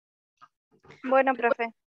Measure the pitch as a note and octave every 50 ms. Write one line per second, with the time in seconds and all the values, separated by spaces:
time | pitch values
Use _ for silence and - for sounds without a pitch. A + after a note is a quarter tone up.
0 | _ _ _ _ _ _ _ _ - - _ _ _ _ _ _ _ - - -
1 | - B3+ C4 C4+ C4 C4+ C4 A#3 A#3+ A#3 - - A#3 A#3 - _ _ _ _